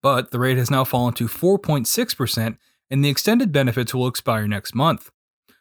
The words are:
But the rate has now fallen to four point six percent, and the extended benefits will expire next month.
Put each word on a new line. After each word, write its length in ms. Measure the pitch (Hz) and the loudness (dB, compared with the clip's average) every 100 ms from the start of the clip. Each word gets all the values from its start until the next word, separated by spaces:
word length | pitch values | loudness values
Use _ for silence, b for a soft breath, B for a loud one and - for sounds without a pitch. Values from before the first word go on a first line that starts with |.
But 280 | 135 127 120 | 2 0 -2
the 80 | 120 | -2
rate 180 | 131 127 | 0 2
has 140 | 120 | 2
now 140 | 135 | 0
fallen 280 | 131 127 123 | 0 0 0
to 140 | 113 117 | -2 -6
four 300 | - 175 196 | 0 2 2
point 300 | - 147 110 | 0 -2 0
six 260 | - 240 | -2 -2
percent, 420 | - 123 - 113 113 _ _ _ | -2 -4 -2 -4 -6 _ _ _
and 140 | 135 | 0
the 60 | 143 | 2
extended 420 | 139 - 233 240 | 2 2 2 2
benefits 400 | 143 131 117 117 | 2 2 0 -2
will 140 | 127 127 | -2 -2
expire 400 | - - 113 107 | -2 -2 -2 -2
next 280 | 104 - | -4 -6
month. 360 | 117 156 127 - _ _ _ _ b | -2 0 0 -8 _ _ _ _ b